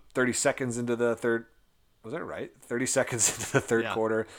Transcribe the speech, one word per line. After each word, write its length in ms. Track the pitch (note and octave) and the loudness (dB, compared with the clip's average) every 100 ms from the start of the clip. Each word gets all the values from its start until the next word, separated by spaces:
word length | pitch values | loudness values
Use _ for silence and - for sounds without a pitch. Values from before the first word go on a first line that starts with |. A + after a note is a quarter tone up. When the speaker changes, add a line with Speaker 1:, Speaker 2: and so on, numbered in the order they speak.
| - | -6
Speaker 1:
thirty 200 | - B2+ | 0 0
seconds 440 | A2+ C#3+ C3 B2+ A#2 | 2 0 0 -2 -2
into 200 | A#2+ A#2 | -2 2
the 180 | A#2+ A2+ | 2 2
third. 300 | A#2+ A#2 A#2 _ _ _ _ _ | 2 0 -2 _ _ _ _ _
Was 100 | A2 | -12
that 100 | D#3 | -10
right? 280 | E3+ G2+ B2 - | -8 -10 -10 -14
Thirty 240 | - A#2+ B2+ | -6 -2 0
seconds 420 | C3+ A#2+ A#2+ - | 0 0 2 0
<laughs> 40 | - | 0
into 140 | G#2+ | 0
the 60 | C#3 | 0
third 220 | - A#2 | 2 2
Speaker 2:
Yeah. 100 | A2+ | 2
Speaker 1:
quarter, 340 | G#2+ A2 A2 G#2 | 0 0 0 -4